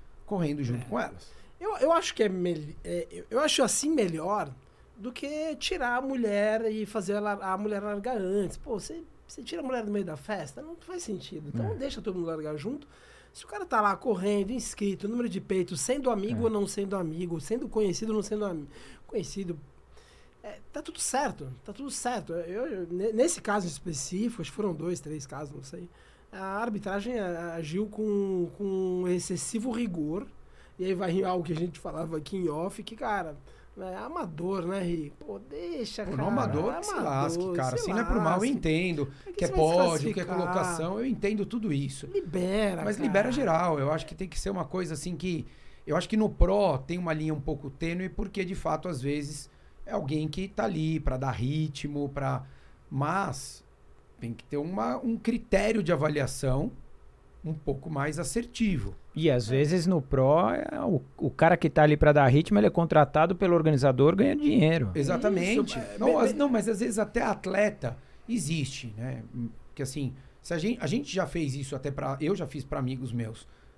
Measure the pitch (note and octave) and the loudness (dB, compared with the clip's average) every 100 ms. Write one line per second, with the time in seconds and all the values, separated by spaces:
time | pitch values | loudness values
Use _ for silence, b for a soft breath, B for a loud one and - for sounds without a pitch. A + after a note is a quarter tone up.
0 | b - - G3 D#3 D3 B2 A#2+ - A#3+ | b -18 -6 -2 0 0 -2 -2 -4 -4
1 | - F#2 - b b - G4+ G#4 D4 E4 | -4 -8 -18 b b -10 -6 2 4 4
2 | - - G#3+ F#3 F3 D#3 D3 - F3 F3 | 2 2 2 2 0 -2 -6 -10 -6 -4
3 | D#3+ - - A#3 D4+ - A3+ - D4 D#4 | -6 -10 -4 2 4 4 4 2 2 2
4 | F#3+ D#3+ E3+ G#3 D3+ B2+ b b b - | 2 0 -2 -2 -2 -8 b b b -14
5 | A3 B3 C#4+ D4+ D#4+ D4+ - F4+ A#3+ A#3+ | -12 -8 -6 -4 -4 -4 -4 -2 0 0
6 | C4+ C4+ A3 G3+ G#3+ A3 A3+ A3 G#3 A3 | -2 0 0 2 2 2 0 -2 -4 -4
7 | F3+ G3+ G#3 G3+ F#3+ F#3 G#3 G3+ G#3 G#3 | -2 -2 -2 -2 -2 -2 -2 -2 -4 -4
8 | A3 A#3 F#3 G3+ F3+ - - G#3 - E4 | -4 -2 0 0 -2 -4 -6 -6 -6 -12
9 | E4 - - - B3 E4 C4+ B3+ G#3+ G#3 | -14 -20 -20 -16 -10 -6 -4 -4 -2 -2
10 | F3 D3+ - G3+ C#3 - D#4 E4+ - F4+ | -4 -8 -8 -8 -8 -12 -14 -14 -12 -10
11 | C#4 G3 - E3+ D3 A#2 - - C#4 A3+ | -8 -8 -8 -12 -6 -4 -2 -2 -6 -6
12 | F#3+ F#3 E3 D#3+ D3+ D3+ F#3+ D4 - b | -6 -4 -4 -4 -6 -6 -6 -8 -10 b
13 | b b b - - G#4 F4+ A3+ G#3 F#3+ | b b b -20 -14 -10 0 2 2 2
14 | C4 F#3 G3 G#3 G3 B3+ - - G3+ F#3 | 0 0 2 2 0 -4 -6 -4 -2 -2
15 | G#3 A#3+ A#3+ F#3 - F#3+ F3 D#3+ - C#4 | -4 -2 -2 -4 -2 -2 0 -2 -2 0
16 | B3+ G#3 G3+ A3+ A3+ G#3+ G3+ G3+ G3 G3 | 0 0 0 0 0 2 0 -2 -4 -2
17 | E3 D#3+ F3 E3 - A#3 B3+ A3 G#3 E3+ | -4 -4 -4 -4 -4 -4 -2 0 0 0
18 | A3 G#3+ G3+ G#3+ G3+ E3 C#3+ B B B | 0 -2 -2 -2 -2 -4 -8 B B B
19 | - A#3 D3 G3 F3+ D#3 - - - b | -8 -6 -6 -6 -6 -8 -12 -20 -20 b
20 | b b b - G#3+ - - C#4+ D#4 - | b b b -18 -16 -16 -14 -12 -12 -6
21 | - C4 C#4 - C3 B2 - G3+ C#4 - | -2 0 -2 -4 -10 -12 -14 -12 -8 -6
22 | A#3+ A#3 D3 E3 E3+ G3+ D4 G3 E3+ F3+ | -4 -4 -4 -6 -6 -6 -4 -6 -6 -2
23 | A3 A3 D#4+ - - G#3 F3 C#3 F3+ C#3+ | 0 4 2 2 0 0 0 -6 -6 -6
24 | - F3+ A3+ - D#3 - G#3 D#3 E3 F3 | -4 -2 -2 -4 -8 -4 -2 -2 -4 -4
25 | D3+ D3+ - C3+ D3 D3 C3+ F3 F3 b | -6 -10 -10 -10 -10 -12 -14 -14 -14 b
26 | b b - F#3+ F#3+ G3 A#3+ G#3 G3 G3+ | b b -18 -10 -6 -4 -2 -2 -2 -4
27 | A3+ A#3+ F#3 E3+ E3+ E3 D3+ F3+ G#3+ G#3 | -2 -2 -2 -4 -6 -6 -4 -2 -4 -2
28 | G#3+ G3+ G3 F#3 E3+ - G3+ F#3+ F#3 F3+ | 0 2 2 0 -2 -2 -2 0 0 0
29 | F3+ F3+ F3 E3+ - A#3 B3 A#3 A#3 E3+ | 0 0 0 -4 -4 -4 -2 -2 -2 -2
30 | D3+ F3+ C4+ - b b b - F#3 F#3 | -2 -4 -6 -14 b b b -6 -2 0
31 | F#3 F#3 F#3 F3+ D#3+ D#3+ F3 - E3+ D#3 | 0 2 2 0 0 -2 -2 -4 -8 -6
32 | E3 D#3 C#3 G3 E3+ D3 F#3 G#3+ F#3+ A3 | -4 -6 -4 -2 -2 -2 -4 -6 -12 -8
33 | B3 G3+ E3 C#3+ b b b - F#3 F#3 | -2 -2 -4 -10 b b b -12 -10 -8
34 | A#3 E4+ G#3 D3+ F3+ G3 E3+ G3 F3 E3+ | -8 -6 -6 -4 -2 -2 -2 -2 0 -2
35 | D3 - - G3+ C4 D#4 F4 D#4 G#3+ - | -4 -10 -12 -12 -10 -10 -6 -6 -6 -6
36 | F#3+ - F#3 A#3+ A#3 D3+ G3+ E4 F4 F#4 | -4 -2 0 2 2 0 0 -2 -4 -2
37 | D3+ C3+ C#3+ E3+ F#3 F3 C3 - G#4 G3+ | 0 0 0 0 -2 0 0 0 -2 0
38 | - A#3 E3 F3+ A#3+ C4+ E3 D#3+ F#3 D3+ | 2 2 2 2 2 2 2 2 2 0
39 | C#3 - - - F3 D#3+ D#3 F3 F3+ D#3+ | -4 -6 -12 -2 0 4 6 6 6 4
40 | G#3+ G3 F3 F3+ F3+ F#3 F3+ E3 E3 G#3 | 0 -2 -2 0 0 0 0 0 -2 -2
41 | C4 A3 G3+ G#3+ G3+ A#3 G#3 C#3 C#3 - | -2 0 0 0 -2 -2 0 0 -2 -6
42 | - G4 D4 F3+ F3+ G3+ G#3 F3 G#3 G#3 | -4 -4 -2 -2 0 2 2 0 -2 0
43 | C#4+ G3 A#3 B3+ A3+ E3 F3 D3 C#3 D#3+ | 2 4 2 2 4 4 4 2 2 0
44 | - D#3+ F#3 - F#3+ F#3+ C#3+ F#3 F3 D3 | -4 -8 -6 -2 -2 -2 -2 -4 -4 -6
45 | F3+ D#3 F#3 E3 - b b b - D#3 | -6 -4 -2 -2 -4 b b b -2 -2
46 | - G#3+ G#3+ C3 F3+ G3+ F#3+ C3+ C3+ F3 | 2 2 2 4 4 6 4 2 -2 -4
47 | F3 D#3 D#3 D#3 D3 D3+ C#3 C3+ E3 F3 | -2 0 0 -2 -2 -4 -6 -6 -4 -2
48 | F#3 - G3+ G3 F3+ D#3+ E3 D#3 F3+ C#3+ | -4 -4 -4 -4 -4 -4 -2 -2 -2 -4
49 | C3+ D3 C#3+ D3+ - b b b - - | -2 -2 -4 -8 -14 b b b -6 -4
50 | C#3 D3+ D#3 F3+ G3 - G#3+ E3 D#3 D#3+ | -2 -2 -2 -4 -4 -2 -2 0 0 0
51 | - B2+ C3 F#2+ B2+ D#3 D#3 C#3 D3 D3 | 0 0 0 0 0 0 -2 -4 -6 -4
52 | C#3+ C#3+ C3+ C3 C3+ b b b - C3+ | -4 -2 -2 -2 -6 b b b -8 -2
53 | C#3+ F#3 F#3 - - - - - - - | 0 0 -2 -4 -10 -16 -20 -20 -20 -20
54 | - - A#2 A2+ - D3 D#3 G3 A#3 C4 | -20 -10 -8 -8 -6 -6 -4 -2 -2 -2
55 | A#3+ A3+ - A#3 - F#3+ G#3 A3+ E3+ D#3 | -2 -2 0 -2 2 2 4 2 4 4
56 | D3+ D3 C3 - C3+ C3 G#3+ - - - | 2 2 0 0 2 2 0 -4 -14 -18
57 | - - - - D#3+ D#3 - C3+ E3 D3 | -20 -20 -20 -10 -8 -4 -2 -4 -4 -2
58 | D3 D3+ E3+ A#3 A#3 - A3 D#3 G2+ - | -2 -2 -2 -2 -4 0 2 2 -2 -6
59 | - D3+ D#3+ B2+ G#2+ C3+ D3 F3+ E3+ F3 | -10 2 4 4 4 4 4 4 4 2
60 | C3 C3 C3 D#3 G#3 - - - - D3+ | 2 4 6 6 6 2 -2 -2 0 0
61 | - - C3 - E3 E3+ D#3+ - D3+ D3+ | -2 -4 -2 6 6 8 6 8 8 8
62 | D3+ D3 C3+ C#3 E3+ G3+ G#3 - E3 D#3 | 8 10 10 8 6 6 6 4 6 6
63 | C#3+ D3+ E3+ F3+ F#3+ E3+ D#3+ C#3+ C#3 B2+ | 6 6 4 4 4 6 6 6 6 8
64 | C#3+ F#3+ C#4 D4 D4 B3+ D#3 E3 G#2+ D#3+ | 8 8 4 4 4 6 6 6 2 2
65 | C#3 F3 G#3 F#3+ F3+ B3+ B3+ A#3 A3 G#3 | 2 2 2 2 4 2 2 -2 -6 0
66 | C4+ D#4+ A#3 - C#4+ A#3 G3 G3 B3 G#3 | 4 4 4 4 2 2 2 0 0 0
67 | G#3 A#3+ A#3+ G3 F#3 G3 G#3 G#3 B2+ - | 0 0 0 -2 0 2 2 0 -4 -6
68 | b b - A#3 D3 E3 C3 - A#2+ G#2+ | b b -6 -4 0 0 -2 -6 -10 -8
69 | B2+ B2 - B2+ A#2 - - - C3+ D3 | -6 -8 -8 -8 -8 -8 -14 -8 -6 -4
70 | C3 C3+ b b - E3+ F#3+ A#3+ B2+ A3+ | -4 -6 b b -6 -2 -2 -2 -2 -2
71 | C#4+ F#3 E3+ E3+ D3 C3+ C3+ C3+ C#3+ C3+ | -2 -2 -2 -2 -2 -4 -6 -6 -6 -4
72 | C#3 C3+ D3 G3+ C3+ - C3 C#3+ B2+ C3 | -4 -2 0 0 -4 -8 -6 -4 -2 -4
73 | C3 A#2+ A2+ A2+ - b b | -4 -4 -6 -8 -18 b b